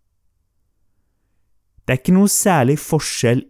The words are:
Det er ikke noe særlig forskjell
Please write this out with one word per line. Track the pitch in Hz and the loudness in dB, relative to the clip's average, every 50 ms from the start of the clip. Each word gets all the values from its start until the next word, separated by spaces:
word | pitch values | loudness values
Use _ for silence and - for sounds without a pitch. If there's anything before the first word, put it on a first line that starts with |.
| _ _ _ _ _ _ _ _ _ _ _ _ _ _ _ _ _ _ _ _ _ _ _ _ _ _ _ _ _ _ _ _ _ _ _ _ _ | _ _ _ _ _ _ _ _ _ _ _ _ _ _ _ _ _ _ _ _ _ _ _ _ _ _ _ _ _ _ _ _ _ _ _ _ _
Det | - 131 | -6 -6
er | 131 - | -4 0
ikke | - 180 | 2 2
noe | 185 202 202 | 4 2 2
særlig | - - - 208 180 156 123 127 147 147 | 0 0 0 0 2 2 2 2 0 -2
forskjell | - - 165 151 - - - - - 117 120 135 - - | -2 -4 -4 -4 -4 -6 -6 -2 -2 0 0 -2 -4 -4